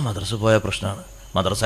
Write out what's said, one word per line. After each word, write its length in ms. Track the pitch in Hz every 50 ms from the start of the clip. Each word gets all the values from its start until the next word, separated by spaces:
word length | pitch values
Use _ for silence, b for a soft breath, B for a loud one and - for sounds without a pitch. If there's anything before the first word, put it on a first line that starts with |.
| 147
മദ്രസ 280 | 117 95 95 92 95 113 107 107
പോയ 120 | 113 110 110 -
പ്രശ്നമാണ്, 380 | 98 92 - 101 98 98 101 - - - - - - -
മദ്രസ 280 | 92 90 92 101 - 113